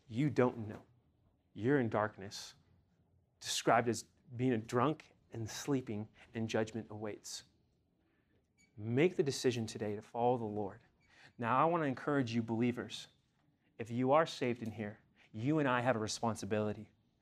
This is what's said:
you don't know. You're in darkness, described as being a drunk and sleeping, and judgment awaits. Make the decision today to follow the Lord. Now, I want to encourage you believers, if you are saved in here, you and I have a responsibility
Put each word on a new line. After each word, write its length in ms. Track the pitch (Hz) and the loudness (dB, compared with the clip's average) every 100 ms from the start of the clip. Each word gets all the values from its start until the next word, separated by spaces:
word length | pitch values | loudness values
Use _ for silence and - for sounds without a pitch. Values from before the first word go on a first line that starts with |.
| - | -6
you 200 | 110 151 | 0 2
don't 380 | 117 123 117 107 | 4 4 2 -8
know. 140 | 101 - _ _ _ _ _ _ | -12 -18 _ _ _ _ _ _
You're 240 | - 113 143 | -4 2 2
in 100 | 117 | 2
darkness, 680 | 110 107 - 98 - - - _ _ _ _ _ _ _ _ | 2 0 -4 -12 -12 -16 -20 _ _ _ _ _ _ _ _
described 480 | - - - 117 120 | -6 -2 4 4 4
as 160 | 107 - _ - 120 | -2 -6 _ -12 -2
being 160 | 127 | 2
a 60 | 117 | 0
drunk 460 | 110 123 131 156 - _ _ | 0 2 2 0 -8 _ _
and 160 | 117 110 | -10 -8
sleeping, 600 | - - 135 127 104 110 - - | -6 -2 -2 -2 -6 -8 -14 -10
and 140 | 117 113 | -6 -2
judgment 400 | 110 113 113 - | 0 -2 -4 -10
awaits. 540 | 107 107 - - - - _ _ _ _ _ _ _ _ _ _ _ _ - | -10 -10 -10 -12 -14 -16 _ _ _ _ _ _ _ _ _ _ _ _ -10
Make 380 | 107 123 180 180 | -2 2 4 2
the 60 | |
decision 440 | 147 127 131 117 110 | -2 0 0 0 -4
today 300 | 113 107 104 | -4 -4 -6
to 60 | |
follow 340 | - 117 123 127 | -6 0 2 2
the 80 | |
Lord. 360 | 110 104 98 104 _ _ _ - - - | -2 -4 -6 -8 _ _ _ -20 -20 -6
Now, 200 | 117 127 | 0 4
I 60 | |
want 180 | 160 170 | 4 2
to 40 | 147 | 0
encourage 480 | 123 - 143 120 | -2 0 0 2
you 80 | 117 | 0
believers, 640 | 113 113 123 113 104 - - _ _ _ _ _ _ - | 0 2 2 0 -6 -12 -16 _ _ _ _ _ _ -12
if 120 | 110 | -6
you 220 | 120 127 | 0 4
are 140 | 147 151 | 4 4
saved 360 | - 127 120 | 0 -2 -2
in 80 | 113 | -6
here, 280 | 101 104 104 _ _ _ | -6 -8 -10 _ _ _
you 280 | 107 123 156 | -4 0 2
and 60 | 139 | 2
I 140 | 123 | 2
have 160 | 123 113 | 2 0
a 20 | |
responsibility 920 | 107 - 117 104 98 107 107 104 107 _ _ _ | -2 -2 -2 -2 -2 0 0 -4 -12 _ _ _